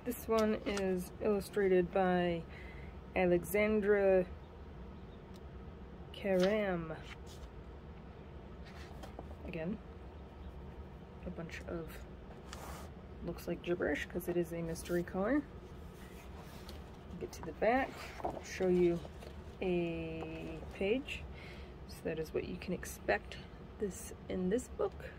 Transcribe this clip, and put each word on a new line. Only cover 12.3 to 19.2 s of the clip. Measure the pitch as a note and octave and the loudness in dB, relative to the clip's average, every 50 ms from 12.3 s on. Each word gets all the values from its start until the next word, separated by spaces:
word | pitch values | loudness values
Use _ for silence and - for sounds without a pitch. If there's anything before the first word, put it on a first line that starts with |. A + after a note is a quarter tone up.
| - - - - - - - - - - - - - - - - - - - | -12 -12 -10 -10 -10 -8 -8 -8 -8 -8 -10 -10 -10 -12 -12 -12 -10 -6 -4
looks | F3 E3+ - - | -4 -4 -4 -2
like | - F3 E3+ | -2 -2 -2
gibberish | - F3 F3 F3 - - D4 - - | 0 0 2 2 4 2 2 2 -2
'cause | - - - - - | -2 -4 -4 -2 2
it | E3+ | 2
is | F3 E3+ E3 | 2 2 2
a | E3+ E3 | 0 -2
mystery | E3+ E3 E3 - - - F3 F3 | -2 -2 -4 -4 -2 0 0 0
color. | F3 - - F#3 G3 A3+ C4+ D4+ - - - - - - - - - - - - - - - - - - - - - - - - - - - - - - - - - - - F3 | 0 0 0 2 4 4 4 4 2 0 -12 -12 -12 -12 -12 -12 -12 -12 -12 -12 -12 -12 -12 -12 -12 -12 -12 -12 -12 -12 -12 -12 -10 -10 -10 -10 -12 -12 -14 -14 -12 -10 -8 -6
Get | - - | -6 -6
to | - - | -6 -8
the | - E3+ | -8 -8
back, | D3+ - F3+ G#3+ B3 C4 C4 - - - - - - - - | 0 4 6 6 6 6 4 2 -2 -8 -10 -10 -8 -4 -4
I'll | - - - - | -4 -4 -4 -8
show | - - - F#3+ F#3 | -8 0 2 6 6
you | F3+ F3+ F3+ E3+ E3+ E3+ - - - - | 8 8 8 8 6 4 -2 -6 -10 -10